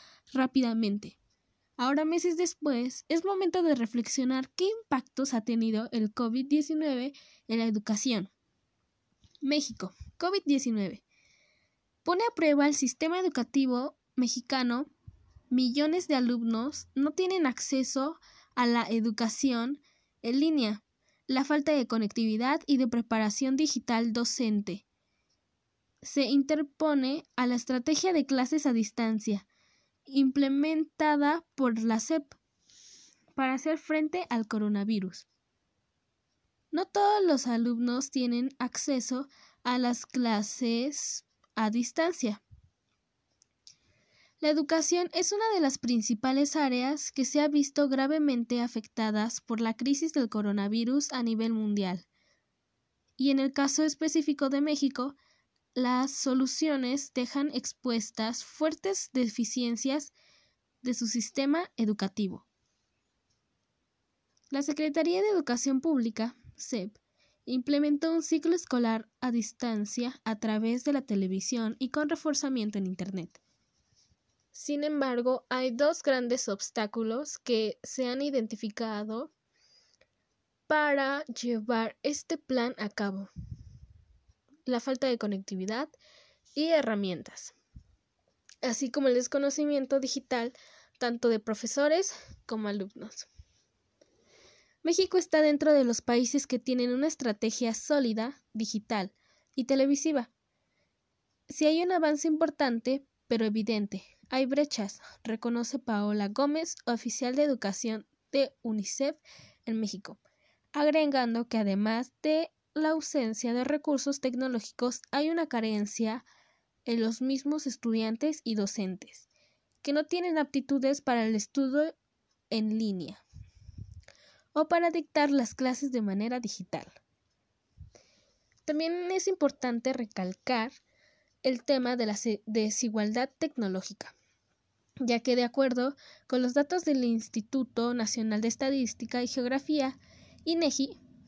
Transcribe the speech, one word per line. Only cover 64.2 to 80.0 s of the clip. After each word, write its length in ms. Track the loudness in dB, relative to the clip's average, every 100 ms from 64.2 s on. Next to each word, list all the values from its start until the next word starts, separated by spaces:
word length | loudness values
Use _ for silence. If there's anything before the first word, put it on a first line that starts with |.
| _ _ _
La 100 | -2
Secretaría 640 | -2 0 0 2 2 2
de 80 | 2
Educación 500 | 2 0 -2 0 0
Pública, 560 | 2 2 0 -2 -4 -6 -20
sep, 440 | -18 -8 -6 -6 -10 _ _ _ _ -6
implementó 640 | -4 2 2 4 2 2
un 100 | 0
ciclo 320 | 0 0 2
escolar 540 | 0 0 0 2 0 -4 _
a 100 | -2
distancia 880 | 0 -2 -4 -4 -2 -4 -4 -6 -6
a 140 | -6 -4
través 460 | 0 0 0 0
de 80 | 0
la 80 | 0
televisión 760 | 0 0 0 -2 -2 -2 -2 -2
y 100 | -4
con 220 | -2 0
reforzamiento 640 | 0 0 0 0 0 -2 -2
en 100 | -4
Internet. 540 | -4 -6 -6 -8 -14 _ _ _ _ _ _ _ _ _ _ _ -12
Sin 280 | -6 -2
embargo, 600 | -2 0 0 0 0 -2 -2
hay 240 | -2 -2
dos 280 | 2 2 2
grandes 480 | 0 0 0 -2 -2
obstáculos 920 | -4 -4 -4 -4 -4 -4 -4 -6 -10
que 420 | -2 0 0 -6
se 240 | -10 -6 -4
han 160 | -2
identificado 1080 | -2 -2 -2 -6 -8 -6 -6 -6 -6 -8 -10 _ _ _ _ _ _ _